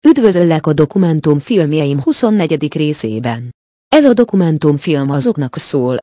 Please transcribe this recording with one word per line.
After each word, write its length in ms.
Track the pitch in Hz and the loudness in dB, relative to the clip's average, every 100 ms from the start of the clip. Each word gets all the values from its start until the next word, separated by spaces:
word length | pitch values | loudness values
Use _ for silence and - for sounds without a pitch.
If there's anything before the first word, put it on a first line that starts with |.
| 302 | 4
Üdvözöllek 600 | 285 220 180 175 160 156 | 4 2 2 2 2 0
a 60 | |
dokumentumfilmjeim 1300 | 147 151 - 175 160 156 147 - 208 151 156 143 143 | 0 2 2 0 0 0 -2 0 0 0 0 0 -2
huszonnegyedik 720 | 139 294 226 214 160 156 147 | -2 0 0 0 0 -2 -4
részében. 760 | - 151 151 110 110 123 120 120 - _ _ _ | -4 -4 -2 -4 -4 -6 -6 -10 -16 _ _ _
Ez 180 | 302 285 | 2 4
a 80 | |
dokumentumfilm 960 | 240 240 196 170 156 151 147 180 147 139 | 4 2 2 0 2 0 0 -2 -2 -2
azoknak 460 | 139 131 151 131 - | -2 -2 -2 -6 -6
szól 420 | - 143 123 127 | -4 -2 -2 -4